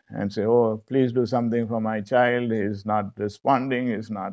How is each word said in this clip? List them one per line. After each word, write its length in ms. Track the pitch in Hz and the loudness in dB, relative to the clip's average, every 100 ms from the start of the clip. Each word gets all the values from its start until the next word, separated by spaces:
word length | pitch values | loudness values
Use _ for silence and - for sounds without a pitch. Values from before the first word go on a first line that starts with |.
| - | -14
and 240 | 110 101 | -6 -4
say, 120 | 104 | -2
"Oh, 380 | 107 120 113 107 - | 2 4 4 0 -2
please 240 | 131 127 | 0 2
do 140 | 123 113 | 2 0
something 420 | 120 117 117 113 | 0 0 -2 -2
for 120 | 117 | -2
my 200 | 110 110 | -2 -4
child. 500 | 101 123 123 123 120 | 0 4 4 2 0
He's 360 | 110 101 101 104 | 0 -2 -4 -2
not 260 | 107 101 - | -2 -2 -6
responding. 720 | 104 - 131 131 135 123 123 | -6 -2 0 2 2 -2 -2
He's 220 | 104 107 | -4 -6
not, 220 | 104 95 | -8 -8